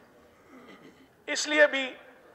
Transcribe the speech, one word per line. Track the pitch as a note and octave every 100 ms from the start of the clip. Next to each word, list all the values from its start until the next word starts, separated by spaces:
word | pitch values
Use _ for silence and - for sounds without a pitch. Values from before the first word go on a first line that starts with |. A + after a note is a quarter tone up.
| - - - - - - - - - - - - -
इसलिए | B3+ D4 D4+ -
भी | C4+ B3+ - - - -